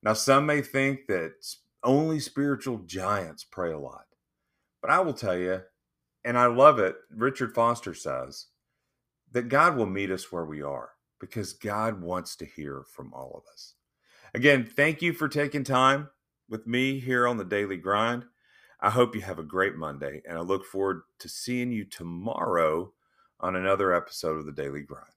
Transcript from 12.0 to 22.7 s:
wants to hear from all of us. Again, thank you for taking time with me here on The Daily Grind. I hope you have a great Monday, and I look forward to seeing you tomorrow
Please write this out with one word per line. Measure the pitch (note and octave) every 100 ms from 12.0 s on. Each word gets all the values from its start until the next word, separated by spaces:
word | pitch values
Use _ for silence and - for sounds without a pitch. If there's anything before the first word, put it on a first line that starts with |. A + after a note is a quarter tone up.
wants | E2+ F2+ E2+ -
to | D#2+
hear | - D2 C#2 C#2
from | - D2
all | C2 C2 -
of | _
us. | - - _ _ _ _ _ - A#2+
Again, | C3+ C#3 A2+ -
thank | D3 D#3
you | F3
for | D#3+ D3+
taking | D3 D3 D3
time | C3 C3 C3 C#3 D3 _ _ _ _
with | A2 A#2
me | A#2+ C3 C3+
here | B2+ B2 B2
on | A#2+
The | F#2
Daily | G2+ G2+ F#2+
Grind. | F2+ G2+ A2+ A#2+ A#2+ _ _ _ _ _
I | G2+
hope | A#2 A#2+ A2
you |
have | F#2+ E2
a |
great | D#2 F#2 G2 D#2+
Monday, | D#2 C#2+ C#2+ D2 -
and | E2
I |
look | F2 F#2+ -
forward | F#2+ G2 F2+ - _
to | A#2+
seeing | - - B2 B2
you | A2+ G2+
tomorrow | - E2+ E2+ G#2 - E2+ F2 D#2+